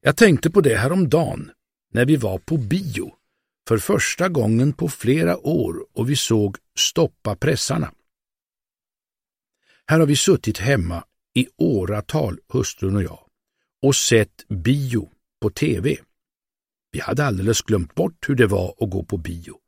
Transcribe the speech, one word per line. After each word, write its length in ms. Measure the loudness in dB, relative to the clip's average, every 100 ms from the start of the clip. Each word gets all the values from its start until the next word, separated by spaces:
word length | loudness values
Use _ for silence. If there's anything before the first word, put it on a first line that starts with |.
Jag 160 | 0 6
tänkte 340 | 6 6 2
på 100 | 2
det 160 | 2 2
häromdagen, 720 | 0 0 2 2 0 -4 -12 _ _ _ _
när 120 | 0
vi 120 | 2 2
var 220 | 0 -6
på 180 | -4 -4
bio, 580 | 0 -2 -2 -8 -10 _ _ _ _ _ -2
för 100 | -2
första 500 | 0 -2 -2 -2 -2
gången 440 | 0 2 2 2
på 160 | 0 -6
flera 580 | -2 0 2 0 -2 -2
år, 400 | -2 -2 -6 -10
och 180 | -6 -2
vi 60 | -2
såg 400 | 0 2 0 -4 _ -2
Stoppa 580 | -2 2 -2 _ -8 -4
pressarna. 560 | -2 -2 -2 -4 -4 _ _ _ _ _ _ _ _ _ _ _ _ _ _ _ _ _ _ _ 0
Här 120 | 4
har 80 | 4
vi 100 | 4
suttit 420 | 4 2 0 -4
hemma 460 | 0 0 -2 -6 -12 _ _
i 120 | -4 -4 _
åratal, 840 | 0 0 -2 -6 -4 -2 -2 -6 _
hustrun 480 | -4 -4 -4 -2 -2
och 60 |
jag, 180 | -4 -8 _ _ _ _ _ _
och 140 | 0 2
sett 520 | 2 2 2 _ -10
bio 640 | -4 0 0 0 -4 -6 _ _ _
på 100 | -6
T 300 | -2 -2 0
V. 160 | -2 -4 _ _ _ _ _ _ _ _ _
Vi 80 | -10
hade 260 | -4 -2 -2
alldeles 360 | -2 0 -2
glömt 320 | 0 -2 0
bort 340 | -2 -4 -4 -4
hur 60 |
det 120 | 2 2
var 280 | 2 -2 -4
att 100 | -6
gå 140 | -4
på 120 | -6 -6
bio. 380 | -6 -12 -14 -20